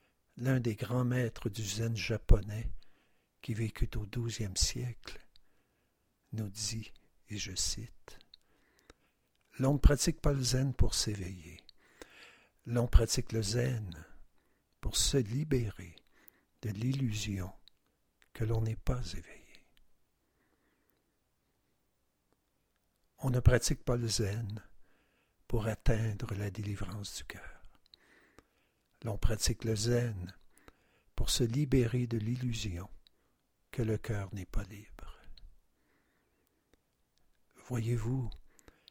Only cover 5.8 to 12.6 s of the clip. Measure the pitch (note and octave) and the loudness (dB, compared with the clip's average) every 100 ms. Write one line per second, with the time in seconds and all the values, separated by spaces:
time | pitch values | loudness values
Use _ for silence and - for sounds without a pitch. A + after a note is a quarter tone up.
5.8 | _ _ _ _ - A2 G#2 G#2 G#2+ A2 | _ _ _ _ -12 -8 -8 -6 -6 -6
6.8 | G#2+ - _ _ - G#2 F#2+ F#2 - - | -10 -16 _ _ -10 -8 -6 -4 -4 -4
7.8 | A2 - - - - - _ _ _ _ | -10 -16 -20 -20 -20 -20 _ _ _ _
8.8 | - - _ _ _ _ _ - C3 C#3+ | -20 -20 _ _ _ _ _ -2 0 10
9.8 | - C#3+ - D#3 D3 C#3 B2 C3 C3+ B2+ | 10 8 0 0 0 2 0 0 0 4
10.8 | A2 - - G2+ F#2 F#2 D#2+ E2 - - | 4 4 -2 -4 -6 -10 -14 -18 -20 -20
11.8 | _ - - - - - _ _ | _ -20 -20 -20 -20 -20 _ _